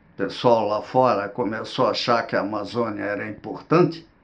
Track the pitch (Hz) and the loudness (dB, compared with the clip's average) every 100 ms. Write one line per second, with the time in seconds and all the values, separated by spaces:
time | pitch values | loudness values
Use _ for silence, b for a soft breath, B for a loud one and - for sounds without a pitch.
0 | _ - 95 - 123 113 104 107 - 127 | _ -6 -6 2 4 4 2 -2 0 2
1 | 127 101 101 - 104 110 113 - 113 - | 4 2 -2 -4 -4 -6 -6 0 0 0
2 | - 117 - 95 95 107 101 117 113 104 | 0 0 2 -2 -2 -4 -6 -4 -4 -4
3 | 101 104 107 101 107 95 - 165 170 - | -4 -4 -6 -10 -12 -10 0 4 4 0
4 | - _ | -16 _